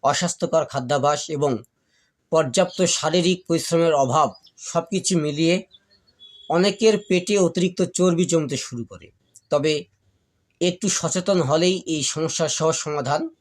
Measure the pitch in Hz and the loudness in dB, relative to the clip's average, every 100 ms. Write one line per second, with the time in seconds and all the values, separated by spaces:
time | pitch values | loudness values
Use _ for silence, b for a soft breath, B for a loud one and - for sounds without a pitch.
0 | 135 139 175 - 170 160 143 139 123 143 | 0 0 -2 -4 0 0 0 -6 -2 0
1 | 139 147 - 151 143 117 - _ _ _ | 0 -2 -4 -2 -2 -2 -6 _ _ _
2 | _ _ _ 160 147 151 180 - 180 - | _ _ _ 0 0 0 0 0 0 0
3 | 156 175 175 180 _ 165 - 165 170 147 | 0 2 2 0 _ -4 0 0 2 2
4 | 135 143 139 - _ _ - 170 165 190 | 2 2 2 -2 _ _ -4 -4 -2 -4
5 | - 180 151 143 165 185 - _ _ _ | 0 0 0 0 2 2 -2 _ _ _
6 | _ _ - _ - 160 196 196 220 208 | _ _ -20 _ -2 2 2 4 2 2
7 | - 185 180 202 175 175 185 180 180 - | 2 -2 2 2 2 2 -2 0 -4 2
8 | 180 170 175 165 147 135 - 123 113 90 | 2 2 2 0 0 -6 -8 -10 -10 -14
9 | 82 _ _ - _ 147 151 151 - _ | -20 _ _ -20 _ 0 2 -2 -4 _
10 | _ _ _ _ _ _ 175 175 196 - | _ _ _ _ _ _ -2 0 -4 -2
11 | 165 185 180 185 135 156 180 185 - 156 | -2 -4 0 0 2 2 2 0 -4 -4
12 | 135 156 160 - 156 - 160 160 156 151 | -4 -4 -4 -2 -4 0 -2 -2 -4 -6
13 | 131 147 330 _ | -2 -2 -4 _